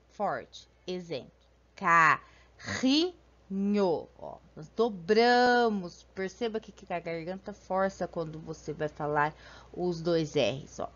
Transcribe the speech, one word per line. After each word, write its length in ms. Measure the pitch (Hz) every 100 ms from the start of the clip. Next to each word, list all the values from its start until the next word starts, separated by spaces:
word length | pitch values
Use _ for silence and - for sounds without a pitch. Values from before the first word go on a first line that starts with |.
| _
forte. 580 | - 196 131 85 - - _ -
Exemplo: 460 | 180 170 139 - _ _ _ _
carrinho. 480 | - 190 170 156 135 - - _ _ - - 262 294 359 349 _ _ - 190 202 208 190 139 64 -
Ó, 200 | 76 - -
nós 140 | - 156
dobramos. 1400 | - 233 196 165 214 233 247 247 240 233 208 180 - -
Perceba 460 | - 190 - 233 214
que, 100 | 214
que 220 | - -
a 80 | 175
garganta 520 | 175 165 160 190 -
força 540 | 202 - 190 190 190 175
quando 320 | 175 160 156
você 340 | 160 160 -
vai 160 | 151 151
falar 460 | - 147 151 147 151 - - - -
os 240 | 180 165
dois 360 | 165 165 151 151
R's. 420 | 110 135 - -
Ó, 100 | -